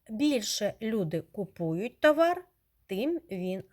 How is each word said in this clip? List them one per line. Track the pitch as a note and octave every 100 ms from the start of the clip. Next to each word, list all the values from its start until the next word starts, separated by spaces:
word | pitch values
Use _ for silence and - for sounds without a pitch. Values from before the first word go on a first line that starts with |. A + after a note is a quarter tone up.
| -
більше | A3 D4 C4+ G#3+ - G#3 -
люди | A3 A3 E3 D#3+
купують | - - F#3 - E3 E3 A#3+ -
товар, | D4+ D4+ E4+ F4 F4+ _ _ _ -
тим | F#3+ C#4 E4+ -
він | F#3+ F#3 F#3+ -